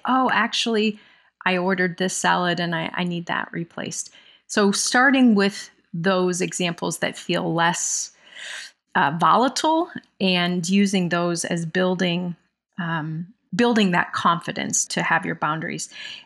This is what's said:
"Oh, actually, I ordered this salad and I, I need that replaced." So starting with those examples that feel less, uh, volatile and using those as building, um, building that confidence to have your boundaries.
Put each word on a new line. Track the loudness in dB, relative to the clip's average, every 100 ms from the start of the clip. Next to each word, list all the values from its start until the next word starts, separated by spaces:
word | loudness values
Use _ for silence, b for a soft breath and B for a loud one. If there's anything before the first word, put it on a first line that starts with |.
| 0
"Oh, | 2 2
actually, | 2 0 -2 -2 0 0 -2 B B B _ -2
I | 0
ordered | 0 0 0 0
this | -4 0
salad | 0 2 2 0
and | -2 -2
I, | -4
I | -4
need | -4 -4 -4
that | -6 -4
replaced." | -8 -8 -8 -10 -10 -12 b b b _
So | 2 2
starting | 2 0 2 4 6 6
with | 6 4 0 -14 _ _
those | -4 0 2 2 0
examples | -4 -2 -4 -2 -6 -4
that | -6 -6
feel | -4 -4 -2
less, | 0 0 0 -4 -4 -8 B B B B B B _ _ 0
uh, | 0 2
volatile | 4 4 4 0 2 2 0 -6 -16 _
and | 0 2 0 -2 2
using | 2 4 2 2
those | 2 0 -2 -2
as | -2 -2
building, | 0 0 2 0 0 -4 -8 _ _ _ -8
um, | -4 -4 -4 -8 -10 -14 _ 0
building | 2 4 4
that | 2 0
confidence | 0 0 0 -2 -8 -4 -4 -2
to | -4
have | 0 0 0
your | -4
boundaries. | -4 -4 -6 -10 -12 B B B